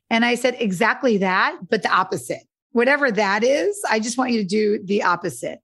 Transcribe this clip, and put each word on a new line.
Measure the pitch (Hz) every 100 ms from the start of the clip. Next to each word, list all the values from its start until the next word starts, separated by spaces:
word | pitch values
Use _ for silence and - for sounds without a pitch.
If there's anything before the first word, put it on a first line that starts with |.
| _
And | 226
I | 240 240
said, | 247 247
"Exactly | 220 180 226 254 269 202
that, | 190 185 254 349 180
but | 220
the | -
opposite. | 180 185 - - - - _ _
Whatever | 233 240 285 277
that | 202 202 208
is, | 240 285 370 415 -
I | 220
just | 226 240
want | 254
you | 233
to | 190 214
do | 214 208
the | 190 202
opposite." | 185 170 170 - - -